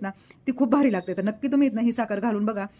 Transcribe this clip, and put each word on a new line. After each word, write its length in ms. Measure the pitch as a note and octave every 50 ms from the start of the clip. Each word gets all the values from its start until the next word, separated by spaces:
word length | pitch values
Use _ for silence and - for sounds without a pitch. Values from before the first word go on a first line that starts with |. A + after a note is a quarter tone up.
ना, 80 | G3+ G3 G3 _ _ - - _ -
ती 40 | - B3
खूप 120 | B3+ C4+ A#3
भारी 220 | A#3 D4 C#4+ C4
लागते. 220 | G#3 F#3 F3+ - F3+
तर 100 | F#3 F#3+
नक्की 240 | G#3 G#3+ - -
तुम्ही 200 | C#4 C#4 C#4 C#4+
इथनं 140 | C4+ G#3 A3
ही 100 | A#3+ A#3+
साखर 280 | A3+ B3 A#3 A3+ G#3+ G3
घालून 260 | G3 A#3+ G#3+ G3+ G#3
बघा. 200 | G#3+ A3 G3+ G3 G3+ _ _